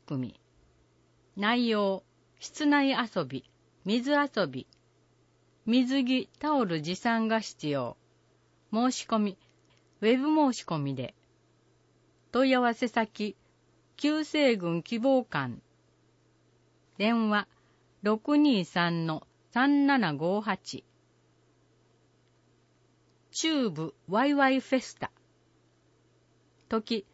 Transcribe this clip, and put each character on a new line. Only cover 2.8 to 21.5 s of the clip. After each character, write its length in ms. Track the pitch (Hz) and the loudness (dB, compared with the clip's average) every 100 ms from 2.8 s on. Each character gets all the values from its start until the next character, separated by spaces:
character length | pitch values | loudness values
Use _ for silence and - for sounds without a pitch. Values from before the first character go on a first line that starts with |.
| 277 | 4
遊 340 | 240 233 190 131 | 0 -2 -4 -4
び、 180 | 131 - _ _ _ 185 | -8 -12 _ _ _ -4
水 260 | 240 254 | -2 0
遊 360 | 294 285 220 156 | 0 0 -2 -4
び、 200 | 127 - _ _ _ _ _ _ _ _ _ - | -6 -14 _ _ _ _ _ _ _ _ _ 0
水 380 | 247 254 277 | 2 2 0
着、 260 | 247 262 - - | 0 0 -2 -6
タ 160 | 302 285 | -2 0
オ 80 | |
ル 180 | 202 160 | 0 -2
持 140 | 151 185 | -4 -4
参 320 | 233 226 220 | -2 0 0
が 120 | 220 | -2
必 300 | - - 151 | -4 -8 -4
要。 280 | 139 120 - _ _ _ _ _ _ _ | -4 -4 -10 _ _ _ _ _ _ _
申 200 | 214 254 | -2 0
し 140 | - - | -2 -2
込 120 | 220 | 0
み、 180 | 208 185 _ _ _ _ _ _ | 0 -4 _ _ _ _ _ _
ウ 40 | 214 | 2
ェ 120 | 254 | 2
ブ 100 | 294 | 2
申 260 | 311 277 | 2 2
し 100 | - | 0
込 140 | - 160 | -4 -4
み 180 | 139 131 | -4 -6
で。 180 | 120 - _ _ _ _ _ _ _ _ _ _ _ | -10 -14 _ _ _ _ _ _ _ _ _ _ _
問 180 | 247 269 | 0 2
い 60 | 254 | 2
合 60 | |
わ 120 | 240 | 0
せ 140 | 226 247 | 0 -2
先、 480 | 233 220 - 208 - _ _ _ _ _ - | -2 -4 -4 -8 -10 _ _ _ _ _ -4
旧 260 | 294 311 | -2 0
西 320 | 302 302 277 214 | -2 0 2 2
軍 280 | 170 165 | -2 -4
希 160 | - 233 | -4 -2
望 240 | 262 262 | 2 2
館。 320 | - 147 127 113 - _ _ _ _ _ _ _ _ _ _ _ _ - | 0 -4 -6 -8 -18 _ _ _ _ _ _ _ _ _ _ _ _ -4
電 320 | 208 233 214 | 0 0 0
話、 180 | 208 - _ _ _ _ _ | -2 -4 _ _ _ _ _
六 360 | 208 220 - 294 | -2 -2 2 4
二 280 | 302 214 170 | 4 4 0
三 400 | 180 170 170 160 | -2 0 0 -2
の 220 | 156 - _ _ | -6 -10 _ _
三 360 | 240 277 285 277 | 0 2 4 4
七 260 | 269 180 | 2 0
五 280 | 143 170 208 | 0 -2 -2
八。 420 | 208 190 - - - _ _ _ _ _ _ | -2 -6 -8 -16 -18 _ _ _ _ _ _